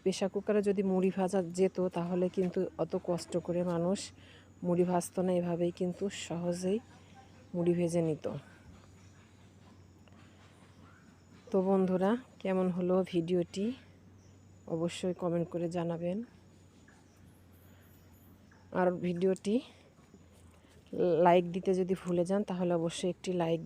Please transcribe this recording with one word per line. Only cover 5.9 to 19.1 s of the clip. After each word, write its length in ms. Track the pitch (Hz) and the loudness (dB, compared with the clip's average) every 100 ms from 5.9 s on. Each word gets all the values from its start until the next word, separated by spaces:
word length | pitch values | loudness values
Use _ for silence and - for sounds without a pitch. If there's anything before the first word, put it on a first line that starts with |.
| 175 196 - - | -4 -6 -8 -8
সহজেই 520 | 165 175 175 180 220 - - - - - - - | -4 -4 -2 -2 -2 -4 -20 -20 -20 -20 -20 -8
মুড়ি 180 | 175 175 175 | 0 2 2
ভেজে 240 | 170 170 160 | 2 2 0
নিত। 180 | 151 - 143 - - - - - - - - - - - - - - - - - - - - - - - - - - - - - - - | -2 -4 -8 -12 -20 -20 -20 -20 -20 -20 -20 -20 -20 -20 -20 -20 -20 -20 -20 -20 -20 -20 -20 -20 -20 -20 -20 -20 -20 -20 -20 -20 -20 -2
তো 60 | 196 190 | 0 4
বন্ধুরা, 420 | 190 185 185 190 240 - - | 4 4 2 2 0 -4 -8
কেমন 240 | 196 185 185 175 | -2 0 0 0
হলো 180 | 180 185 180 | 2 2 2
ভিডিওটি 540 | 170 165 180 170 190 220 262 - - - - - - - - - | -2 0 0 0 -2 -4 -6 -14 -20 -20 -20 -20 -20 -20 -20 -8
অবশ্যই 400 | 165 170 - 185 175 | -4 -2 -2 -6 -2
কমেন্ট 240 | 180 170 165 | -2 0 -2
করে 140 | 170 170 175 | -2 -4 -2
জানাবেন। 420 | 170 165 175 202 240 - - - - - - - - - - - - - - - - - - - - - - - - 180 | -4 -2 -4 -4 -8 -16 -20 -20 -20 -20 -20 -20 -20 -20 -20 -20 -20 -20 -20 -20 -20 -20 -20 -20 -20 -20 -20 -20 -8 0
আর 80 | 180 180 | 2 2
ভিডিওটি 500 | 180 | -4